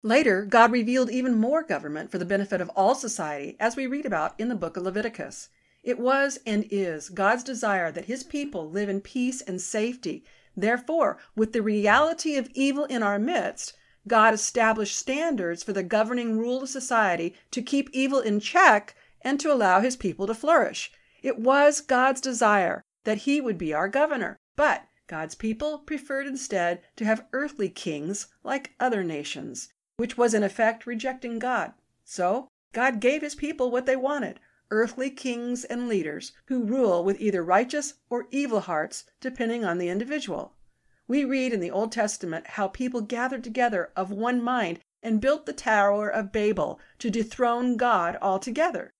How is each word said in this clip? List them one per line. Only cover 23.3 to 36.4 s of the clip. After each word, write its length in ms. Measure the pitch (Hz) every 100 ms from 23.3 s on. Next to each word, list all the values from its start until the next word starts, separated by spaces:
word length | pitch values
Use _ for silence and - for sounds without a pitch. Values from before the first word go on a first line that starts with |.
| 285
would 160 | 254 175
be 160 | 165
our 160 | 151 196
governor, 480 | 262 311 269 190 - _ -
but 280 | 294 - - _ -
God's 260 | 160 160
people 460 | - 220 220 302 294
preferred 480 | 294 302 - 269 277
instead 540 | 262 - 190 175 175 _ -
to 80 | 214
have 200 | 220 -
earthly 340 | 262 294 294 190
kings 600 | - 190 147 156 202 - _
like 320 | 220 269 269 _
other 240 | 247 214
nations, 680 | 175 151 147 147 147 127 - _ _ -
which 220 | 233 -
was 160 | 240 214
in 80 |
effect 420 | 196 - 226 226 -
rejecting 540 | 233 262 254 247 226
God. 340 | 247 240 165 _ _ _
So 440 | _ - 180 226 262 _ _
God 260 | 226 254 226
gave 240 | 240 302
his 100 | 294
people 380 | - 294 311 254
what 160 | 247 254
they 80 | 262
wanted, 440 | 262 294 214 - _ _ _
earthly 400 | 214 233 - 269
kings 540 | 269 262 240 240 247
and 240 | - 240 240
leaders 440 | 202 156 151 - _